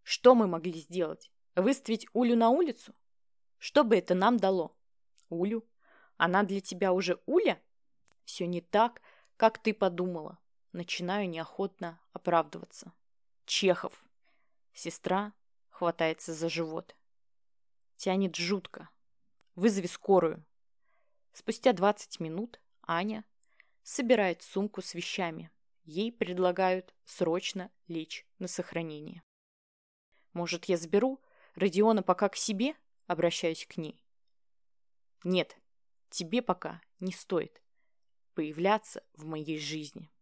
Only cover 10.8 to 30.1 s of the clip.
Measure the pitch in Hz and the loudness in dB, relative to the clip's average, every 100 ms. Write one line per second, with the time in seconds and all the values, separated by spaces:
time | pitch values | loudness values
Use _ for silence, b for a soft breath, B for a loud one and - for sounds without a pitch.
10.8 | 175 - 180 202 190 165 160 - 196 _ | -8 -6 -4 -2 -4 -6 -10 -6 -6 _
11.8 | 175 165 _ - - 170 151 - - - | -12 -12 _ -8 2 2 2 -10 -14 -14
12.8 | - _ _ _ _ _ - - 190 175 | -14 _ _ _ _ _ -4 2 2 2
13.8 | - - _ _ _ _ _ _ _ - | -2 -12 _ _ _ _ _ _ _ -12
14.8 | 165 - 185 185 208 _ _ _ _ - | -8 -6 -2 -2 -2 _ _ _ _ -2
15.8 | 170 170 160 156 - 160 165 160 160 160 | -2 0 -2 -2 -6 -4 -2 -2 -6 -8
16.8 | - - _ _ _ _ _ _ _ _ | -12 -20 _ _ _ _ _ _ _ _
17.8 | _ - 190 190 196 160 170 196 190 - | _ -8 -2 0 0 -2 -2 -4 -4 -20
18.8 | - _ _ _ _ _ _ - 214 196 | -20 _ _ _ _ _ _ 0 2 2
19.8 | 175 - - 190 165 160 - _ _ _ | 0 0 4 4 4 -4 -14 _ _ _
20.8 | _ _ _ _ _ - - 220 262 185 | _ _ _ _ _ -10 -4 2 2 4
21.8 | 196 208 - - 160 165 233 - _ _ | 2 2 -8 -10 -8 -6 -8 -12 _ _
22.8 | - 170 202 214 - _ b b b b | -4 -2 -2 -8 -14 _ b b b b
23.8 | - - 240 240 190 170 - 190 202 - | -6 -4 2 4 4 -2 -2 -2 -2 -4
24.8 | - 175 - - 170 160 165 _ _ _ | -6 -6 -8 -6 -6 -8 -16 _ _ _
25.8 | 160 156 226 233 180 180 180 180 185 185 | -10 -4 -4 -4 -4 0 0 2 2 0
26.8 | 185 _ - - 170 175 - 190 180 _ | -4 _ -14 -2 0 0 -4 -10 -12 _
27.8 | - 165 160 - _ _ 180 - 170 170 | -12 -10 -10 -14 _ _ -8 -6 -6 -6
28.8 | 165 151 151 175 _ _ _ _ _ _ | -8 -10 -14 -16 _ _ _ _ _ _
29.8 | _ _ _ | _ _ _